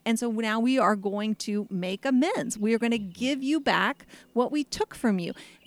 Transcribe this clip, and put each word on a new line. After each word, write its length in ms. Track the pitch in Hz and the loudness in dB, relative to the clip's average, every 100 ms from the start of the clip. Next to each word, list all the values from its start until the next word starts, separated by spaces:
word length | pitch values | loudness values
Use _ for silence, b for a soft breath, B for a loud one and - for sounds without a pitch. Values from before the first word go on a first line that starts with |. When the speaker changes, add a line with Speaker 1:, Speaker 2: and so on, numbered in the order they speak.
| - | -2
Speaker 1:
and 120 | 226 | 0
so 120 | 240 | 0
now 280 | 220 226 220 | -2 0 2
we 180 | 240 262 | 2 4
are 180 | 190 214 | 4 2
going 380 | 196 202 214 214 | 0 -2 -2 -2
to 300 | - 208 196 | -2 -4 -2
make 340 | 190 185 196 277 | -4 -4 -4 2
amends. 520 | 254 330 480 - 214 | 4 4 0 -4 -2
We 160 | 214 | 0
are 40 | 226 | 2
gonna 180 | 233 233 | 2 -2
Speaker 2:
Mm-hmm. 120 | 190 | -4
Speaker 1:
give 300 | 175 247 277 | -4 -2 -2
you 180 | 269 311 | 0 0
back 460 | 269 180 202 277 - B B | 2 2 0 -2 -12 B B
what 200 | 233 247 | -2 0
we 120 | 202 | -2
took 300 | - - 427 | -4 -4 -6
from 240 | - 233 190 | -2 0 0
you." 140 | 170 - B B | -2 -8 B B